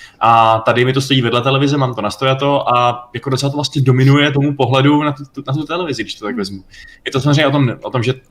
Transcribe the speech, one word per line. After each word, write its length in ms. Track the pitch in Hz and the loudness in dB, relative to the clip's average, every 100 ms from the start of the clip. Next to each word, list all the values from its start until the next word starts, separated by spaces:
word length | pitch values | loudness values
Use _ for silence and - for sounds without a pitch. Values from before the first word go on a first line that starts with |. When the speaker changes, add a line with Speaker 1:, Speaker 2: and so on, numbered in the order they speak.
| - - | -20 -2
Speaker 1:
a 400 | 113 117 113 110 | 2 4 4 2
tady 260 | 117 117 127 | 2 0 2
mi 80 | |
to 80 | 131 | 0
stojí 200 | 135 131 | 0 0
vedle 200 | 117 120 | 0 0
televize, 360 | 135 135 143 143 | 0 0 0 0
mám 160 | 127 113 | -2 -2
to 60 | |
nastojato 760 | 104 - 135 135 143 143 - 120 | -6 -2 -2 0 0 0 0 2
a 340 | 120 120 - | 2 -2 -8
jako 160 | 120 135 | -10 -4
docela 200 | 127 139 | -2 -2
to 80 | 143 | -4
vlastně 240 | 135 143 | -4 -2
dominuje 500 | 131 127 135 143 147 | 2 4 4 4 2
tomu 240 | 139 147 139 | 0 -2 0
pohledu 480 | 120 131 143 147 | 0 2 4 2
na 80 | 147 | 0
tu, 120 | 139 139 | -6 -12
tu, 180 | - 131 | -14 -8
na 60 | |
tu 100 | 143 147 | -6 -6
televizi, 380 | 170 170 117 | -6 -6 -8
když 120 | 101 - | -10 -10
to 100 | 104 | -8
tak 60 | |
Speaker 2:
Hmm. 40 | - | -6
Speaker 1:
vezmu. 260 | 95 98 - - - - - | -8 -10 -18 -20 -20 -16 -6
Je 60 | |
to 80 | 135 | -2
samozřejmě 260 | 143 143 147 | 0 2 2
o 40 | |
tom, 180 | 143 127 - | 2 0 -2
o 60 | - | -6
tom, 140 | 127 | -4
že 100 | 117 127 _ | -4 -4 _